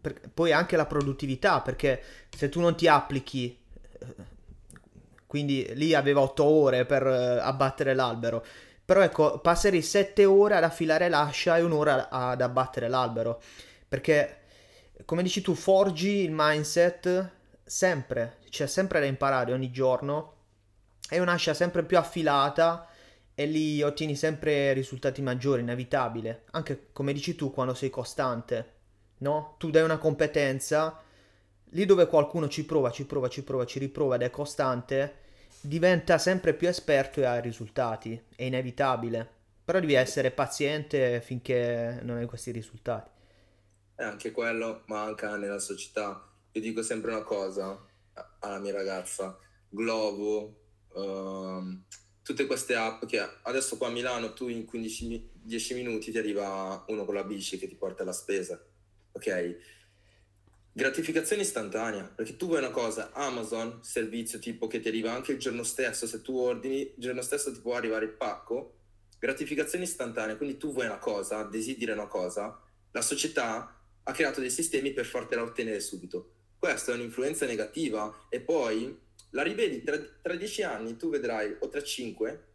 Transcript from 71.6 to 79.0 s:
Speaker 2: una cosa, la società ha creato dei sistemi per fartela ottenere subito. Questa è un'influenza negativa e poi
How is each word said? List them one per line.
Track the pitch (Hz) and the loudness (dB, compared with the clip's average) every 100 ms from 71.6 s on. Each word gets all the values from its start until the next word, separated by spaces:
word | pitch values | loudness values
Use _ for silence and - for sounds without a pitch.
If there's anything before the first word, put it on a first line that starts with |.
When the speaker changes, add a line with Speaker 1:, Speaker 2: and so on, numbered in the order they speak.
| 113 131 113 | -6 -6 -4
Speaker 2:
una | 104 104 | -4 -4
cosa, | 101 90 90 104 - _ _ _ | -4 -4 -6 -8 -12 _ _ _
la | - | -4
società | - 143 - - 117 110 - - _ _ - | -2 -2 -2 -2 -2 -4 -8 -20 _ _ -10
ha | |
creato | 143 151 131 | -2 -2 0
dei | 127 | -6
sistemi | 127 165 139 139 | -4 -2 -2 -2
per | 135 | -4
fartela | 117 127 117 120 | -6 -6 -4 -4
ottenere | 117 - 117 104 | -4 -6 -6 -6
subito. | - 95 87 92 - _ _ _ | -8 -10 -10 -12 -12 _ _ _
Questa | 175 139 - | -4 -2 -4
è | |
un'influenza | 120 120 117 135 156 | -4 -6 -4 -4 -2
negativa | 135 113 107 - 156 107 107 - _ | -4 -4 -6 -4 -4 -4 -6 -10 _
e | 117 | -8
poi | - 160 120 110 120 - | -2 0 0 -2 -4 -12